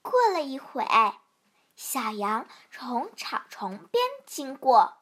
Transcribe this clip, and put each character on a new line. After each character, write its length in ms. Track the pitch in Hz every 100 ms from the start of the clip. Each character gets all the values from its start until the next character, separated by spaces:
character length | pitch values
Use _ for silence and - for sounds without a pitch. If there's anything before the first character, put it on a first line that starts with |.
过 300 | - 494 466
了 100 | 359
一 180 | 285 269
会， 280 | - 262 - 220 214 - _ _ _ _ _ _
小 360 | - 262 220
羊 360 | 214 202 220 311 - _
从 440 | - 254 240 349
草 280 | - - 220 -
丛 260 | - 196 196 170
边 140 | 466 494 554
经 320 | - - 269 269
过 400 | - 233 175 -